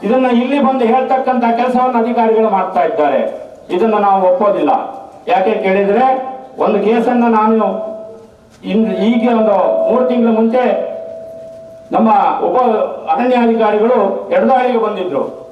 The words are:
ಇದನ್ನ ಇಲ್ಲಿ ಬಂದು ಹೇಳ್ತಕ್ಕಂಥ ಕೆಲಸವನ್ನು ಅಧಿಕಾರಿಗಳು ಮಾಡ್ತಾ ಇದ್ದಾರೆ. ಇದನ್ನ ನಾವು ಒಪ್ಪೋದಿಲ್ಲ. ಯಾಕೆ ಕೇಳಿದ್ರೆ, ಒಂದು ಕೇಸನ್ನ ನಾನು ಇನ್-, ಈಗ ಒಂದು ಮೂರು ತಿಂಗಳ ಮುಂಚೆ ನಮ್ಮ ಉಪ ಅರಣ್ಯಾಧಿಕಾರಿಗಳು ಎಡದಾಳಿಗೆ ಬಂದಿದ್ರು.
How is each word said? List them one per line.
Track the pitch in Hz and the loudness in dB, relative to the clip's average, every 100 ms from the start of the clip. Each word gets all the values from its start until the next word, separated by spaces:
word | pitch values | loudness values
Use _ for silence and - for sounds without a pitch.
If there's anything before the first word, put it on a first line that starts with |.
ಇದನ್ನ | 196 262 254 | 0 0 2
ಇಲ್ಲಿ | 240 247 285 | 2 0 0
ಬಂದು | 269 262 226 | 0 0 2
ಹೇಳ್ತಕ್ಕಂಥ | 262 262 269 254 247 | 0 0 -2 0 0
ಕೆಲಸವನ್ನು | 233 233 247 247 254 240 | 0 0 0 0 0 0
ಅಧಿಕಾರಿಗಳು | 233 233 226 220 220 | 0 0 2 2 2
ಮಾಡ್ತಾ | 190 - 185 | 0 0 0
ಇದ್ದಾರೆ. | - - 143 - 113 - - - - | 0 0 0 0 -2 -6 -16 -20 -6
ಇದನ್ನ | 180 220 208 | 0 0 2
ನಾವು | 202 196 185 | 2 2 2
ಒಪ್ಪೋದಿಲ್ಲ. | 180 208 160 147 131 - - - - - | 2 2 2 0 0 -2 -12 -18 -14 -2
ಯಾಕೆ | 196 226 | 0 0
ಕೇಳಿದ್ರೆ, | 190 185 196 196 214 262 262 - - - - | 0 0 0 2 2 2 0 -4 -12 -16 -4
ಒಂದು | 175 214 | -2 0
ಕೇಸನ್ನ | 202 240 247 240 233 | 2 2 2 2 2
ನಾನು | 220 214 220 202 196 - - - - - - - - 190 | 2 2 2 0 -4 -8 -12 -16 -20 -20 -20 -20 -14 -4
ಇನ್-, | 202 202 | 0 0
ಈಗ | 190 208 240 233 | 0 0 2 2
ಒಂದು | 226 214 196 - - - | 2 2 2 2 0 0
ಮೂರು | 233 247 | 2 2
ತಿಂಗಳ | 247 226 | 2 2
ಮುಂಚೆ | 220 226 247 247 - - - - - - - - - - - - | 2 2 2 0 -2 -4 -10 -12 -14 -16 -18 -18 -18 -20 -20 -6
ನಮ್ಮ | 175 226 208 - - 170 | 0 2 2 2 -2 -2
ಉಪ | 254 247 208 - - - | 0 0 0 -2 -6 -4
ಅರಣ್ಯಾಧಿಕಾರಿಗಳು | 202 247 247 233 226 214 208 226 240 196 - - | -2 2 2 2 2 0 2 2 2 0 -4 -2
ಎಡದಾಳಿಗೆ | 175 226 254 247 226 | 0 2 2 2 0
ಬಂದಿದ್ರು. | 214 196 180 139 - - - | -2 -4 -4 -4 -6 -10 -18